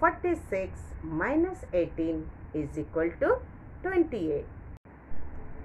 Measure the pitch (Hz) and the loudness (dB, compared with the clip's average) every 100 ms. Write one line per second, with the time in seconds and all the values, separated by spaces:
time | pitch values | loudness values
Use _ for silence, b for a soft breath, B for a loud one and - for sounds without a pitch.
0 | 330 349 359 330 - 190 185 - - - | 4 4 0 0 0 -2 -2 -6 -10 -8
1 | 160 156 202 302 359 349 - 180 160 - | -4 0 2 4 2 0 0 2 2 0
2 | 165 160 156 - - 143 143 151 147 165 | 0 -2 -4 -10 -6 -4 -2 -4 -2 0
3 | 165 - 311 494 - - - - 359 381 | 0 2 4 4 0 -12 -14 -6 2 4
4 | 330 226 160 147 - - - - - - | 4 2 0 0 -4 -10 -12 -14 -16 -20
5 | - - - - - - | 0 2 2 -4 -8 -8